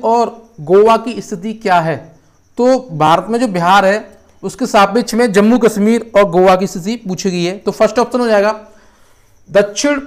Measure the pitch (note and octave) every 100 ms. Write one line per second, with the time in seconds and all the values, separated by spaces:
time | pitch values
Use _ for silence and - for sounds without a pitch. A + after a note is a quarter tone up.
0 | A3 A#3 A3+ - - - D3 F#3+ A3 A3+
1 | A#3 G#3 - F#3+ G#3 A3 G3 F3 D#3+ C3+
2 | - _ _ _ _ - B3 C4 - D#3
3 | D#3 E3+ F#3 A#3 B3 F3+ E3+ G3+ F#3+ G#3
4 | B3 - _ _ F#3+ - B3 A3 G3 G#3+
5 | A#3+ A3 A#3+ F#3+ G#3+ B3 A3+ A3 G#3 A#3
6 | A3+ - F#3+ F3 F#3 F#3 F#3+ G3 F3 A#3
7 | G3 F#3 G3 F3+ E3+ G3 G#3 G3 G#3+ A3
8 | A#3 B3 A#3+ G#3 G#3 G#3+ - - _ _
9 | _ _ _ _ _ F3+ G3+ - C#4+ C#4+